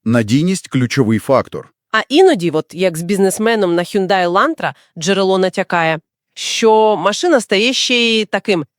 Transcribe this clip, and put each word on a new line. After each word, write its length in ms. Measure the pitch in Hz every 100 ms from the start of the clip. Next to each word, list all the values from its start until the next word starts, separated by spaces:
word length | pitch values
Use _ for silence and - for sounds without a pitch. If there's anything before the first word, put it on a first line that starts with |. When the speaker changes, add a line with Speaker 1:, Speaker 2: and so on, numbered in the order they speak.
Speaker 1:
надійність — 640 | - 120 107 131 170 190 -
ключовий 500 | 135 120 - 113 110
фактор. 540 | - 131 98 - - _ _
Speaker 2:
А 100 | 220 -
іноді, 420 | 285 381 254 165
от 220 | 151 -
як 240 | 170 185 160
з 40 |
бізнесменом 720 | 170 196 196 175 220 226 190 170
на 80 |
Hyundai 440 | 175 208 190 196 175
Elantra, 460 | 185 269 320 165 - _ -
джерело 400 | 160 196 190 190
натякає, 600 | 185 185 185 180 160 160 - _ _
що 640 | - - - 226 220 220 208
машина 440 | 180 208 349 285
стає 320 | - 196 233
ще 220 | 254 - 247
й 300 | 233 220 208
таким 400 | 202 - 185 143